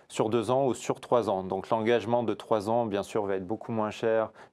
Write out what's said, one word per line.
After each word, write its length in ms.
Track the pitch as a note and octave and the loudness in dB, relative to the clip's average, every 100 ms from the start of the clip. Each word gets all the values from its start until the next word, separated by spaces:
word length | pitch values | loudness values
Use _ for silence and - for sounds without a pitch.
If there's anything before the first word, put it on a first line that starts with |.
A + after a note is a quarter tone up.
| - | -8
sur 200 | - A2+ | -2 0
deux 220 | A#2 G#2 | 2 2
ans 140 | B2+ C3+ | 2 2
ou 80 | |
sur 260 | A2+ - - | 0 -2 -6
trois 300 | - B2 G#2 | 0 2 2
ans. 120 | F#2+ | 0
Donc 260 | F#2+ F#2+ - | -2 -4 -2
l'engagement 540 | A2+ A2 A#2+ G2+ A#2+ | 0 2 2 2 0
de 100 | A2 | 0
trois 360 | G#2 - A2 G2 | -4 0 0 2
ans, 160 | A#2 A2+ | 0 0
bien 180 | G2+ | -2
sûr, 220 | F#2+ A2+ G2+ | -2 -2 -2
va 100 | F#2+ | -2
être 120 | F2+ | -4
beaucoup 240 | A2 - | -8 -6
moins 200 | A2+ G#2+ | -4 -4
cher 420 | - A2+ A2 A2 - - | -2 0 2 0 -6 -20